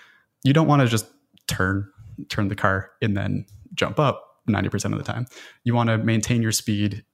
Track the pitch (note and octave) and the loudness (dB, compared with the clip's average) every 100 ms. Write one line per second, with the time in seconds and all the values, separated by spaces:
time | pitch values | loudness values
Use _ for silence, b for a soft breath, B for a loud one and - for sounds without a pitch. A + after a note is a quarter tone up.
0 | B B B _ C3 D3 D#3 C#3+ B2 A2+ | B B B _ 2 4 4 4 4 2
1 | - _ _ _ - - F#2 G2 G2+ - | -2 _ _ _ -6 -2 0 0 -4 -12
2 | - - - - G2+ G#2 G2+ F#2+ - - | -20 -16 -8 -4 -2 0 0 -2 -4 -4
3 | A2+ G2 G2+ G2+ - - - - - - | -2 -2 -2 -4 -6 -16 -16 -4 -2 2
4 | C#3+ - - _ - G2 G2 G2+ G#2 G#2 | 0 0 -6 _ -2 0 0 -2 -4 -4
5 | - A2+ B2 B B B A#2 A#2+ A2+ A2 | -6 -6 -8 B B B -2 0 2 2
6 | A2+ A2+ - A#2+ A2 G#2+ - G2+ G#2 G#2 | 2 0 0 0 0 -2 -2 -2 -2 -4
7 | - | -10